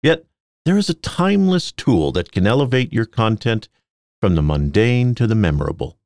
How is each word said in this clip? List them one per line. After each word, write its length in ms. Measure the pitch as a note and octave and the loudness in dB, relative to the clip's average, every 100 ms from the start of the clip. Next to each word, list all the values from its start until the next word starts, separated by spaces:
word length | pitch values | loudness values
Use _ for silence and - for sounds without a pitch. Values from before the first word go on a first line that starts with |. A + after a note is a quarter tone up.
Yet, 240 | C#3+ D#3+ - _ _ _ - | 0 -2 -4 _ _ _ 0
there 100 | F#3+ | 0
is 140 | G3+ | 0
a 60 | E3 | -4
timeless 760 | - - F3+ G3+ F#3+ F#3 - | -8 -2 0 2 2 0 -2
tool 400 | - - A2 D2 | -6 0 2 2
that 180 | F2+ E2+ | -2 -4
can 160 | - F#2 | 0 0
elevate 440 | B2 C#3 B2+ B2+ | 2 0 0 -2
your 140 | - A2+ | -4 -4
content 640 | - A2 A2 A#2+ A2+ - _ _ _ _ _ | -2 0 0 -2 -4 -6 _ _ _ _ _
from 140 | G#2 | 0
the 80 | E2+ | 2
mundane 720 | D2+ D2+ D2 C#2+ A2+ B2 B2 | 2 0 0 2 2 2 0
to 140 | A#2+ A#2+ | 0 0
the 80 | A2 | 2
memorable. 640 | G#2 D2 - - - - | 2 0 -4 -6 -10 -12